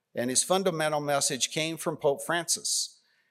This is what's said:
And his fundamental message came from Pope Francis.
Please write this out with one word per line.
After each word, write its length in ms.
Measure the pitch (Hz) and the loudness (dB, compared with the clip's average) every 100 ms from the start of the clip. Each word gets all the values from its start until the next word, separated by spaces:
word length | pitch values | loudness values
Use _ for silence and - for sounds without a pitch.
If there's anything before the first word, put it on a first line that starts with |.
| _ | _
And 160 | - 120 | -4 0
his 140 | 127 | 0
fundamental 580 | - 185 190 160 156 151 | 2 2 2 2 0 0
message 480 | 143 143 135 139 - | 2 2 2 0 -2
came 280 | - 156 160 | 0 -2 -2
from 200 | 180 151 | -4 0
Pope 260 | 151 139 | 0 0
Francis. 760 | - 170 165 - - - - - _ _ _ | 0 -2 0 -2 -2 -4 -4 -10 _ _ _